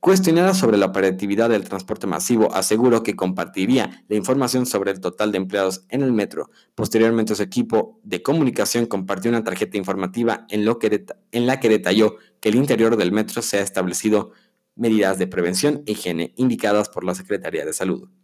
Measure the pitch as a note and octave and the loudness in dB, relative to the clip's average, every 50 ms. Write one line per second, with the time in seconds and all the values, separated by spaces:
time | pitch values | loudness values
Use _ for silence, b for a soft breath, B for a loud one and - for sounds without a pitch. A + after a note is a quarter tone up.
0 | - E3+ D#3+ - F#3 F3 D#3+ E3+ F3+ F#3+ F#3+ F#3 - A#2 G#2+ G#2 G2 F#2+ F#2+ G2 | 4 4 4 4 4 4 4 4 4 4 2 2 2 4 4 4 4 2 2 2
1 | F#2+ F#2+ F#2 F#2 G2+ G2+ G2+ G2+ A2+ A#2 A#2 G#2 F#2+ - - F#2+ F#2+ - G#2 - | 2 2 0 0 -4 -4 0 2 2 2 2 0 0 -4 -8 -10 -6 -8 -10 -8
2 | - G2+ F2 D#2 - - B2 A2+ A2 G#2 - G2 F#2+ - G#2+ A2 A#2+ B2+ A#2 A#2 | -4 -4 -4 -4 -2 0 2 4 4 2 2 0 0 0 0 4 4 4 4 4
3 | A2+ G#2+ G2 F#2 F#2+ F#2 F#2 F#2 F2 E2+ - F#2+ F#2+ G#2+ B2+ C3 G#2 - - - | 0 -2 -4 -2 -2 -2 -2 -4 -6 -8 -4 -4 0 2 2 2 0 -2 -6 -14
4 | _ _ G#2+ G#2+ F#2 G2 C3 C#3 C3+ A#2+ A#2+ B2+ B2 B2 - G#2 G2 G2 G2 F#2+ | _ _ -4 -2 0 0 0 0 0 0 0 -2 -2 0 -2 -2 0 -2 -4 -2
5 | F#2+ F2+ - - G#2+ G#2+ G#2 F#2+ F#2+ F#2 G2 G2+ G2 F#2+ F#2 - _ _ - C3+ | -6 -8 -4 -2 -2 -2 0 -2 -4 -2 -2 0 0 0 -2 -4 _ _ -4 -2
6 | C#3 C3 A#2+ G#2+ G2+ - - D2+ D2 _ b b b b b - A2+ G2 - A2+ | 0 0 2 0 0 -2 -4 -8 -10 _ b b b b b -6 -6 0 4 4
7 | A2+ A2+ A2+ A2+ A2 A2 A2 G2+ G#2+ F#2+ - B2 A#2+ A#2 A#2 A2 - - - _ | 4 4 4 2 0 0 -2 -4 -4 -4 -2 -4 -2 0 0 0 0 0 -8 _
8 | _ - G2+ A2 - - D3 E3 D3+ C3 A2+ - G#2 - - A#2+ A#2+ A2+ A2 G2 | _ -8 -8 -6 -2 0 0 2 2 0 0 -2 -2 0 0 -2 -2 -2 -2 -6
9 | F#2 F#2+ G2 F#2+ F#2 A#2 A#2+ A#2 A2 A2 F#2+ F#2 A2 F#2 F#2+ G#2 F#2+ F#2+ G2 G2 | -4 -4 -6 -4 -2 0 0 0 -2 -2 -4 -4 -4 -4 -4 -6 -4 -4 -4 -4
10 | F#2+ F2+ F#2+ A2+ A#2+ A#2 G#2+ - - _ - G#2+ G#2 G#2+ A#2 A#2+ - G#2+ G#2 G2+ | -4 -6 -4 -2 0 0 -2 -2 -6 _ -4 -2 0 0 0 0 0 0 0 -2
11 | - - - _ _ _ - A#2+ A#2+ B2 C3 C3 - A#2 A2 G#2 F#2 F2+ F#2+ G#2+ | -4 -8 -18 _ _ _ -4 -2 0 0 0 2 2 2 2 4 2 2 2 4
12 | A2 G#2+ B B B B B B - A2 G#2+ B2 C#3 C#3+ B2+ G#2+ A2+ A2+ A#2 G#2+ | 4 2 B B B B B B -2 2 2 2 2 2 2 2 4 2 4 2
13 | G2 F2 G#2+ G#2+ G#2+ A2 - - A2+ - - G2+ G2 - - G2 F#2 F2+ F2 - | 2 2 2 0 -2 -2 -6 -8 -6 -2 -2 -2 -2 -2 -4 -4 -4 -2 -4 -2
14 | - G#2+ G#2+ G#2+ G#2 b b b b b b b _ _ _ - A#2 A#2 A2 G#2+ | 0 2 2 2 0 b b b b b b b _ _ _ -2 0 2 2 4
15 | G2+ F#2+ F#2+ F#2+ F#2 F#2+ F#2 F#2 F2 F2 F#2 F#2 - D3 D3 D3 D3 - G#2+ - | 2 2 0 -2 -2 -4 -2 -2 -2 0 0 0 0 0 0 -2 -4 -6 -6 -6
16 | - F2+ E2+ E2 E2+ - _ - B2+ C3 A#2 G#2 - G#2+ G#2 G#2 G#2 - - - | -4 -6 -4 -4 -6 -8 _ 0 0 0 0 0 0 2 2 2 0 0 -4 -6
17 | F2+ F#2 F2+ F#2 F#2 - G#2 F#2+ F#2 E2 D#2 D#2+ C#2+ D#2 - - F#2 F#2 F#2 - | -4 -4 -6 -6 -6 -6 -6 -6 -6 -6 -6 -6 -6 -6 -6 -4 -2 -2 -4 -4
18 | - - _ _ | -6 -18 _ _